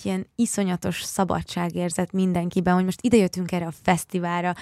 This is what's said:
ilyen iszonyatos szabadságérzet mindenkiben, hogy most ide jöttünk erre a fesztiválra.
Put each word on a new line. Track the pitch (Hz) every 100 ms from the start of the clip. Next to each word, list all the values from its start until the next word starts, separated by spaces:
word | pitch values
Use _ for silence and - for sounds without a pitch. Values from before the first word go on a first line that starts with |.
ilyen | 196 190 190
iszonyatos | - 240 - 190 175 190 170
szabadságérzet | - - 180 - - - 170 170 175 170 180
mindenkiben, | 190 185 175 170 185 175
hogy | 180
most | 185 -
ide | 247 226
jöttünk | 185 180 175
erre | 180 165
a | -
fesztiválra. | - 175 - 185 175 175 175 175